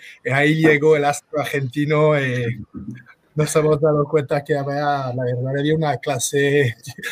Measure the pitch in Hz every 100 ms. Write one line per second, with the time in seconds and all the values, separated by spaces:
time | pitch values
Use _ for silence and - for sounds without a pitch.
0 | - - - 135 151 160 160 147 151 156
1 | 143 143 - 151 135 143 135 147 147 151
2 | 151 151 131 123 117 123 - - - 123
3 | - - _ 151 151 160 156 151 156 151
4 | 147 156 131 147 - 147 139 143 147 139
5 | 131 123 123 123 127 139 147 156 156 127
6 | - 131 - 143 143 147 127 - - -
7 | -